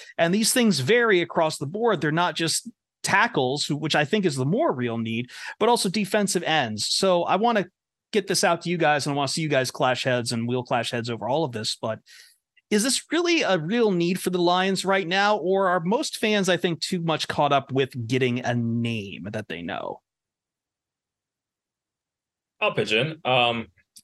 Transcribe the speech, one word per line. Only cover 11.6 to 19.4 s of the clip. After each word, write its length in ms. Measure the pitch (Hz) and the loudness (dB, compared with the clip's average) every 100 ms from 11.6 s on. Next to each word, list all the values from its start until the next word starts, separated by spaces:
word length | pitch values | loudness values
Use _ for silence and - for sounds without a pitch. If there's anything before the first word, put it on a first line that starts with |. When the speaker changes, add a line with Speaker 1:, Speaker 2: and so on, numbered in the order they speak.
| - - | -8 -6
Speaker 1:
But 200 | 117 110 _ - - _ _ _ - | -6 -8 _ -20 -20 _ _ _ -2
is 120 | 208 | 0
this 200 | 254 - - | 2 -2 -2
really 320 | 320 349 320 | -2 2 2
a 160 | 185 180 | 2 0
real 320 | 156 240 214 | 0 2 2
need 300 | 175 170 185 | 2 0 -2
for 100 | 185 | -2
the 100 | 180 | 0
Lions 440 | 175 180 190 190 | 2 2 2 0
right 220 | 180 196 165 | 0 0 0
now, 300 | 190 208 208 | 0 2 0
or 320 | 175 190 190 | 0 2 2
are 120 | 180 | 0
most 380 | 170 254 311 - | 0 -2 -2 -2
fans, 300 | 220 208 185 | 0 2 2
I 80 | 175 | 0
think, 240 | 180 156 | 0 -4
too 200 | - 185 | -4 -4
much 260 | 165 151 - | -2 -2 -2
caught 240 | - 143 | 0 2
up 200 | 139 131 | 2 2
with 340 | 131 131 127 113 | -2 0 -4 -2
getting 380 | 131 127 123 | 0 0 0
a 100 | 120 | -2
name 720 | 120 117 117 117 113 98 - 92 | -2 0 -2 -2 -4 -8 -10 -10
that 160 | 110 | -10